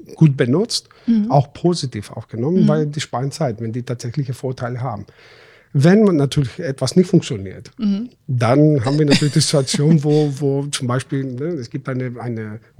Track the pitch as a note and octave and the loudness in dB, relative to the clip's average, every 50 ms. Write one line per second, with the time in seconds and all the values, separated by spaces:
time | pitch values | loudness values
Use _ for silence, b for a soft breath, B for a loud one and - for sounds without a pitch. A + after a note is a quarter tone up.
0 | - - - - D#3+ D3+ C3 C#3 C#3 A#2 C#3 F3+ A3+ - - - - _ b b | -20 -18 2 4 4 4 6 4 2 2 2 0 0 -2 -4 -8 -8 _ b b
1 | b b A#3 G#3+ G#3 A3+ C3+ C#3+ B2 - _ - - F3 F3+ E3 D3 B2+ - G#2+ | b b 2 2 2 4 2 2 2 2 _ -2 0 0 0 0 -4 -8 -8 -8
2 | G2+ - - A2+ A2+ _ - A2 A#2+ D3+ F3+ F#3+ E3+ C#3+ D3+ D#3 D3+ D3 D3 D#3 | -10 -10 -14 -16 -14 _ -8 -6 -4 0 2 2 4 4 2 2 0 -2 -4 -8
3 | - - - A#2+ C3 C#3 - - D#3+ B2+ G#2 G#2+ A#2 A2+ A2 B2 B2 - B2 A#2+ | -8 -6 -6 -6 -6 -6 -4 -4 -4 -4 -4 -6 -8 -8 -6 -8 -6 -8 -8 -8
4 | - A#2+ - D3+ C3+ C3+ B2 - - B2+ C3 - B2 A#2+ B2 A#2 B2 C3+ A2 G2+ | -8 -8 -6 -6 -6 -6 -6 -8 -6 -8 -8 -6 -8 -8 -6 -6 -6 -8 -8 -8
5 | G2 - B B B B B B B B B B B B B C#3+ C3+ F3 F#3+ A3 | -12 -16 B B B B B B B B B B B B B 4 6 6 6 6
6 | A3 G3 F3 C#3+ C#3+ C3 - D3 C#3 A2+ - - F#3 C3+ B2 - C3 B2+ - F#3 | 6 4 4 2 0 0 0 -2 -2 -2 -6 -10 -8 -8 -6 -4 -4 0 2 2
7 | F3+ F3+ - E3 - - C3 G2 F#2+ F#2+ F#2+ - - - _ - A3 G3+ G3 G3 | 2 6 4 2 2 2 -8 -8 -8 -10 -12 -14 -18 -20 _ -4 -2 -2 -2 -2
8 | A#3+ B3 - _ _ - C3 A#2+ A#2+ A2+ C3 C#3+ D3+ D#3 D3+ C3+ G#2 C3 C#3+ D3+ | -4 -10 -12 _ _ -4 -2 0 2 4 4 6 6 4 4 2 0 0 0 2
9 | D#3 C#3+ C3+ C3 D3+ C#3+ - D#3+ C#3+ - - C#3+ C3+ - - - C#3+ D#3 E3+ D3+ | 2 4 4 2 2 2 2 2 0 2 2 0 0 0 -2 0 2 4 4 4
10 | C#3 D3+ D3 D3+ D3+ D3 C#3 C3+ D3 C#3 C#3 C#3 C#3+ C#3+ - - C3+ B2 A#2+ C3 | 4 2 2 2 2 0 -2 -2 -2 -2 -2 -2 -4 -6 -6 -6 -4 -2 -2 -4
11 | - - D3 C3+ C3+ C3+ B2 B2 C#3+ E3+ F3+ C#3 A#2 - - C#3 - C3+ C3 B2+ | -4 -4 -6 -6 -6 -6 -8 -8 -6 -6 -6 -8 -10 -10 -10 -10 -10 -6 -6 -6
12 | B2+ B2+ A#2+ A#2+ A2 A#2+ A#2 A2+ A2 G#2+ G#2+ A#2 b b b | -6 -6 -8 -8 -8 -8 -6 -6 -8 -10 -12 -14 b b b